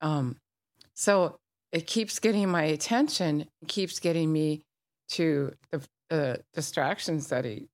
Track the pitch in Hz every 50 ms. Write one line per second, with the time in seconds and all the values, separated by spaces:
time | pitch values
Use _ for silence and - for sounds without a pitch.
0 | 160 156 151 143 131 123 123 - _ _ _ _ _ _ _ _ _ _ _ -
1 | - 208 202 190 180 143 - - _ _ _ _ _ _ - 165 160 - - 226
2 | 220 - - - - 220 202 208 202 185 175 170 151 156 156 151 - - 226 247
3 | 294 294 - - 180 160 147 147 147 - _ _ 160 - - 208 190 175 - -
4 | - 170 165 170 160 160 156 156 156 151 151 151 - _ _ _ _ _ _ _
5 | _ - - - 165 160 147 143 139 113 - - _ _ - 147 135 - _ _
6 | _ _ 165 156 143 127 120 - - _ _ 160 151 - - 156 135 143 202 -
7 | - - 165 151 139 - 135 123 131 117 107 - - -